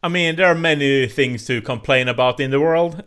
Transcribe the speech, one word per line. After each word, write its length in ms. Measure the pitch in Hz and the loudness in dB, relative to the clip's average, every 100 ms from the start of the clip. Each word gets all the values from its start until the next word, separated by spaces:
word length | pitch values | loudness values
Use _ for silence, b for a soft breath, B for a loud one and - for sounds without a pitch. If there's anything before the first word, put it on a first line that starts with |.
I 40 | 175 | -2
mean, 260 | 180 165 160 | 0 0 2
there 120 | 185 | 2
are 60 | |
many 540 | 170 165 151 139 139 123 | 2 2 0 2 2 0
things 380 | - 127 123 - | 0 -2 -2 -4
to 160 | 123 | -6
complain 480 | 110 120 - 131 127 | -4 -8 0 0 2
about 320 | 120 127 120 | 0 0 0
in 100 | 135 | -2
the 80 | 139 | 0
world, 440 | 156 160 170 160 | 2 2 0 -4